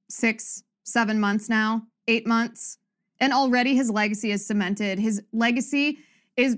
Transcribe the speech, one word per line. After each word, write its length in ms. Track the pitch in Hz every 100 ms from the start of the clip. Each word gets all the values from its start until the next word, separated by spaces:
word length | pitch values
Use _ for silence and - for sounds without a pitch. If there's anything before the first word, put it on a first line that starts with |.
| -
six, 540 | - 226 226 - - - _
seven 340 | - 240 220 214
months 300 | 208 202 208
now? 340 | 220 214 226 220 _ -
Eight 220 | 226 226
months? 500 | 226 233 233 - - _ _ _ -
And 140 | 269
already 420 | 262 269 247 247
his 160 | 262 247
legacy 400 | 208 208 208 220
is 160 | 202 -
cemented. 540 | 208 185 202 202 190
His 200 | 220 202 -
legacy 640 | 220 233 247 - 285 294 285 _ _ _ -
is 200 | 262